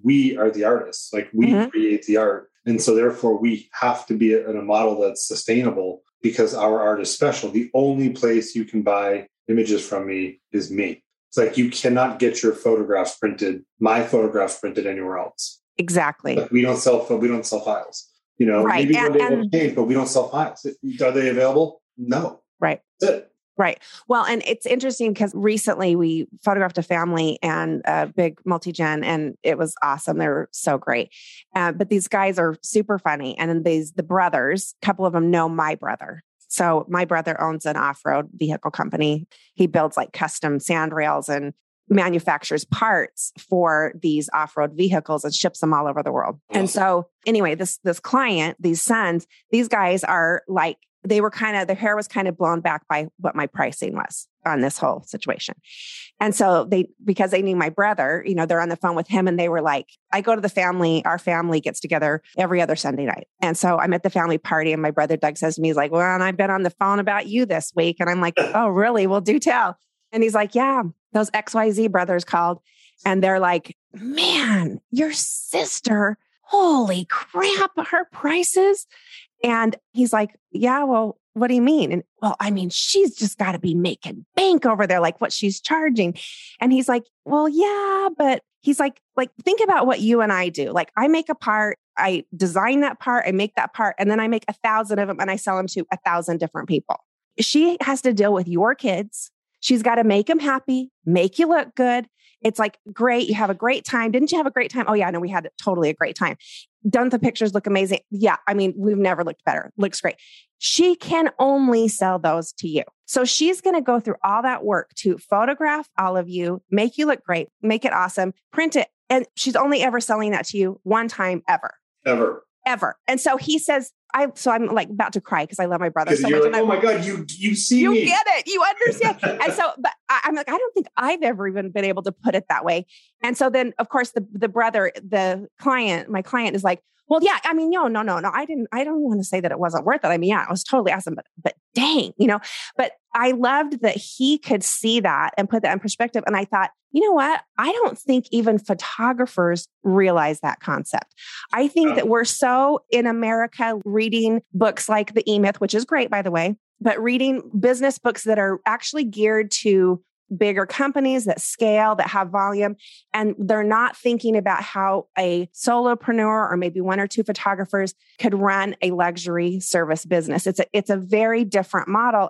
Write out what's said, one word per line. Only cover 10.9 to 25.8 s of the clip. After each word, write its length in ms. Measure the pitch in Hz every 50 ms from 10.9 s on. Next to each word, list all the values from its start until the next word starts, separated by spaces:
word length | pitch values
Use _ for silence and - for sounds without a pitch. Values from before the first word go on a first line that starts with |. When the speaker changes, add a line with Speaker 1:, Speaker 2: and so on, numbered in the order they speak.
| 80 - _ _ _ _ _ _
Speaker 1:
It's 100 | - -
like, 200 | 113 110 - 127
you 120 | 123 123
cannot 480 | - - - 127 123 123 127 127 113 -
get 240 | 127 117 110 -
your 120 | - 113 107
photographs 640 | - - 120 113 110 104 98 101 95 90 87 - -
printed, 460 | - 104 95 - 104 95 92 92 - _ _ _
my 240 | 110 107 110 117 113
photographs 540 | - - 117 110 107 107 107 95 92 - -
printed 280 | - 101 90 107 98 98
anywhere 300 | 95 95 95 92 92 92
else. 440 | 90 - - - - - - - _ _ _ -
Speaker 2:
Exactly. 580 | 175 170 175 175 160 147 147 - - 143 131 127
Speaker 1:
Like, 140 | - -
we 100 | 120 123
don't 160 | 123 127 123 -
sell 240 | - 131 120 113 -
pho-, 140 | - 120 107
we 100 | 117 120
don't 180 | 120 113 110
sell 140 | - - 104
files. 460 | - 117 104 98 - - - - - _ _ _ _ _ _ -
You 60 | 123
know, 180 | 110 107 104 110
Speaker 2:
Right. 240 | 107 - 175 143 139
Speaker 1:
maybe 80 | 156 143
Speaker 2:
And, 120 | 143 147
Speaker 1:
one 80 | 143 143
day 100 | - -
we'll 100 | 135 117
Speaker 2:
and 100 | 220 208
Speaker 1:
change, 240 | 165 165 156 139 -
but 80 | 131 117
we 100 | 117 131
don't 140 | 135 127 -
sell 220 | - - 123 -
files. 360 | - 143 156 156 - - - 143 135 - - 135 127 123 143
Are 80 | 127
they 160 | 127 135 131 131
available? 540 | 120 123 131 131 139 151 160 156 - - _ _ _ -
No. 440 | 123 120 127 151 170 143 - - _ _ _ _
Speaker 2:
Right. 180 | - 156 156 - - _ _ _
Speaker 1:
That's 120 | 185 196 175
it. 180 | 143 - - _ _ _ _ _ -
Speaker 2:
Right. 200 | 196 175 - - - - - - - -
Well, 160 | 247 233 -
and 180 | - 233 226 - -
it's 180 | - 226 -
interesting 480 | 247 247 254 254 269 240 - 233 226 208
'cause 200 | - 208 202 -
recently 600 | 196 202 214 214 214 - - 202 -